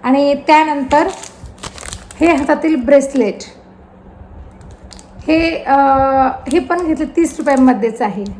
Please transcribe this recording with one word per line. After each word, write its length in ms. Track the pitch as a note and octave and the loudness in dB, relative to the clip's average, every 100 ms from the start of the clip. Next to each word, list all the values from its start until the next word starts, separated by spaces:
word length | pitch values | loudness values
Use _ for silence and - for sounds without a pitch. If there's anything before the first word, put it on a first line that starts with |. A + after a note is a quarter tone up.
आणि 320 | B3 C#4 C#4+ | 2 2 2
त्यानंतर 720 | C#4+ D4+ D#4 D#4 C#4+ C4+ D4 F#4 - - - - - - - - - - - | 0 4 4 4 -2 0 0 0 -6 -16 -18 -20 -16 -16 -16 -14 -14 -16 -2
हे 180 | E4 | 0
हातातील 420 | D4 - D4 D#4+ D#4 | 0 0 0 0 -2
ब्रेसलेट, 580 | A#3 C#4+ C4+ C4+ G#3 F#3 - - - - - - - - - - - - - - - - - - - | 4 2 2 -2 -2 -4 -16 -20 -20 -20 -20 -20 -20 -20 -20 -20 -20 -20 -20 -20 -20 -20 -20 -12 -2
हे, 380 | D#4+ E4 D#4+ - | 0 0 -4 0
अ, 100 | C#4 C#4 C4+ C4+ C4+ C4 - - | 2 4 4 2 2 0 -2 -2
हे 60 | D#4+ | -2
पण 280 | B3+ F4 E4 | 0 -2 -2
घेतले 180 | D#4 | -2
तीस 300 | D#4 - D#4+ - | -2 0 -2 -2
रुपयांमध्येच 640 | C#4+ C4+ C4 G#3+ A3+ A3 | 0 4 4 4 -2 -2
आहे 220 | G#3+ F#3+ G3+ | -6 -4 -10